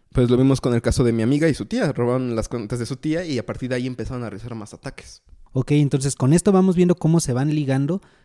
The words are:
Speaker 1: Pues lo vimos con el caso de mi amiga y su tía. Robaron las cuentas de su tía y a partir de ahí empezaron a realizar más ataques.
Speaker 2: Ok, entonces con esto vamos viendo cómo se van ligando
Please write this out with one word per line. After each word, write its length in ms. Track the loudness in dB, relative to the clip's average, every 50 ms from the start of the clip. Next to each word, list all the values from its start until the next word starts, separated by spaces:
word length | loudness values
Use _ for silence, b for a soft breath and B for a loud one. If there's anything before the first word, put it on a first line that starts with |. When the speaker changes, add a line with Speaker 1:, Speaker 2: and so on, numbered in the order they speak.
| _ _
Speaker 1:
Pues 160 | 0 2 4 4
lo 80 | 4
vimos 240 | 4 4 4 4 2
con 140 | 2 0 0
el 80 | 0
caso 200 | 0 0 0 2
de 100 | 2 2
mi 100 | 2 2
amiga 260 | 2 0 2 2 2 2
y 60 | 0
su 100 | 0 -4
tía. 260 | -4 -2 -2 -2 -2
Robaron 440 | -2 -2 -2 0 0 -2 -2 -4 -4
las 120 | -4 -4 -4
cuentas 300 | -6 -8 -6 -6 -6 -6
de 60 | -6
su 120 | -6 -8
tía 280 | -6 -4 -4 -4 -4 -4
y 140 | -4 -6 -6
a 80 | -6
partir 240 | -6 -8 -8 -6 -4
de 60 | -4
ahí 100 | -4 -4
empezaron 360 | -6 -6 -8 -8 -8 -8 -8
a 60 | -8 -10
realizar 260 | -10 -12 -12 -12 -12
más 200 | -12 -14 -14 -16
ataques. 480 | -16 -14 -14 -14 -16 -18 -20 -20 -20 _ _ -20 -20 -14 -6
Speaker 2:
Ok, 180 | -4 -2 0 2
entonces 440 | 2 2 2 2 2 0 -2 -2 -2
con 200 | 0 2 4 4
esto 180 | 4 4 4
vamos 240 | 4 4 4 4 4
viendo 200 | 2 2 2 2
cómo 240 | 2 2 2 2 2
se 120 | 2 0
van 220 | -2 -2 0 0 0
ligando 480 | -2 0 0 0 0 0 -2 -2 -4 b b b b